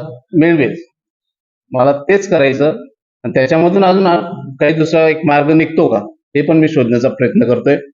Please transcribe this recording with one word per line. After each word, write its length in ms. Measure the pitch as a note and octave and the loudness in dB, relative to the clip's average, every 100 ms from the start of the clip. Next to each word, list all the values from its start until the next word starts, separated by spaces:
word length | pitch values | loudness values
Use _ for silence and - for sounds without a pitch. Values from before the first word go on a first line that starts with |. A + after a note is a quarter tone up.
| - - _ | -4 -16 _
मेन 220 | F3 E3+ E3 | 0 2 2
बेस, 300 | A#2 - - _ _ _ _ _ _ _ _ | 0 -4 -14 _ _ _ _ _ _ _ _
मला 200 | B2+ C3 | -2 0
तेच 380 | C#3+ - G3 F#3+ | 0 0 -2 0
करायचं 420 | D#3+ C#3 C3 F#3+ A#3 - _ _ _ | 0 0 0 -2 -4 -10 _ _ _
आणि 60 | B2 | -4
त्याच्यामधून 540 | - C3 E3 F3 G3 | -2 0 2 2 2
अजून 220 | F#3+ F#3+ F#3+ | 2 2 2
आ-, 240 | E3+ F3+ G#2+ - - | 0 -2 -10 -12 -2
काही 140 | D3 | -2
दुसरा 340 | D#3+ D#3 E3 D#3+ | 0 0 2 2
एक 100 | D#3 | 0
मार्ग 260 | D#3 D3 C#3+ | 0 0 2
निघतो 380 | D#3+ D#3+ D#3+ D3+ | 2 0 0 0
का, 100 | A2 G#2 | 0 -4
हे 340 | - _ C#3+ | -14 _ -4
पण 140 | D3 D#3+ | 0 2
मी 120 | D#3 | 2
शोधण्याचा 400 | D3+ A2+ A#2+ B2+ | 0 0 0 -2
प्रयत्न 360 | - B2 - | -2 0 0
करतोय. 320 | A#2 A#2+ - - - | 0 0 0 -2 -4